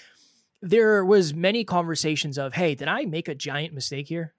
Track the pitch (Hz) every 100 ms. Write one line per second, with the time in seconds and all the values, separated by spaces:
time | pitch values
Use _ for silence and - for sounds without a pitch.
0 | - _ _ _ _ _ 185 214 220 208
1 | 185 208 165 151 180 226 220 180 170 160
2 | 156 151 151 139 135 151 175 135 143 214
3 | 269 156 170 139 147 139 165 147 - 139
4 | 143 170 160